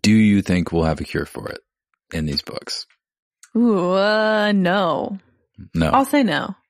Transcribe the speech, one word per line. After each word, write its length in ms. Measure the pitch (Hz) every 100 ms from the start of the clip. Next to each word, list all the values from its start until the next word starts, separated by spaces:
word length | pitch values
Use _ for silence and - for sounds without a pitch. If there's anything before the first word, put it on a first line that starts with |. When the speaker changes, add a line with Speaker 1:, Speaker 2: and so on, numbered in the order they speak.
Speaker 1:
Do 80 | 104
you 300 | 110 107 101
think 300 | 95 90 82
we'll 100 | 85
have 160 | 80 76
a 40 |
cure 220 | 76 73 73
for 220 | - -
it 100 | - _ _ _ _ _
in 120 | 85 78
these 160 | 69
books? 440 | - - - - - _ _ _ _ _ - 226
Speaker 2:
Ooh, 360 | 240 196 175
uh, 580 | 190 202 214 214 214 208
no. 680 | 202 175 196 180 147 - 196 _ _ _ - -
Speaker 1:
No. 160 | 80 -
Speaker 2:
I'll 140 | 262 269
say 180 | 294
no. 320 | 226 147 - 190